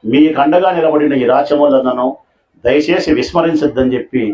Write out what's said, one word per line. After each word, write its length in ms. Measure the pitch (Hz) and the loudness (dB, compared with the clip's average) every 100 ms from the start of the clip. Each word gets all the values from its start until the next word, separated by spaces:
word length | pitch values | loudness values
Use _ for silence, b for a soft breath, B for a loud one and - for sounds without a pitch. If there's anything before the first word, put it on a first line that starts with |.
మీ 180 | 110 135 156 151 | 0 2 2 2
అండగా 260 | 143 170 185 175 | 2 2 0 0
నిలబడిన 360 | 156 151 147 135 | 0 0 0 0
ఈ 40 | 120 | 0
రాచమల్లన్నను 760 | 131 143 147 147 131 127 123 127 - _ _ _ _ | 0 0 0 2 2 0 -2 -4 -6 _ _ _ _
దయచేసి 460 | 120 143 151 185 180 147 | -2 0 0 -2 0 -2
విస్మరించొద్దని 760 | - 175 165 156 139 120 127 123 | -2 -2 0 0 -2 0 -2 -2
చెప్పి 280 | - 127 107 | -4 -4 -4